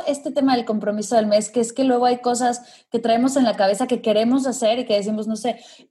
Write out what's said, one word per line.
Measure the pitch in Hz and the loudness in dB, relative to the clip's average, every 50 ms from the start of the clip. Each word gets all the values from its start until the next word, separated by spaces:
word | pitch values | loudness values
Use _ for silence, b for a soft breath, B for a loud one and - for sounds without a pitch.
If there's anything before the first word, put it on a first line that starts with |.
| - 311 | 2 -2
este | 285 277 - 311 262 | -4 -4 -6 -6 -2
tema | 285 262 269 262 | 0 2 2 2
del | 240 233 | 0 0
compromiso | - 214 214 202 208 208 214 208 - 247 | -2 -4 -4 -2 -4 -4 -4 -4 0 0
del | 226 214 214 | 0 2 2
mes, | 208 214 214 - | 2 0 0 0
que | - 247 | -2 -2
es | 226 233 - | -2 -2 -2
que | - 269 | -2 0
luego | 262 247 240 247 | 2 2 2 2
hay | 247 247 247 | 2 0 0
cosas | 247 254 240 233 254 240 240 240 - - - - _ _ | 0 -2 -2 0 0 0 -2 -4 -8 -16 -20 -20 _ _
que | - 233 | -6 -4
traemos | 233 226 226 233 247 269 262 | 0 0 2 2 2 2 2
en | 285 254 | 2 2
la | 226 196 | 2 2
cabeza | 220 202 190 202 - - | 2 2 2 2 0 0
que | 254 254 226 - | -2 -2 -2 0
queremos | 226 208 208 220 233 254 269 262 | 0 2 2 2 2 2 2 0
hacer | 269 233 - 233 214 226 254 | -2 -2 0 0 0 0 0
y | 247 | 0
que | - 220 | 0 0
decimos, | 208 196 208 220 214 214 214 | 0 0 -2 -4 -4 -4 -6
no | 220 | -6
sé, | 214 - 247 226 B B B B B B B | -4 -4 -4 -6 B B B B B B B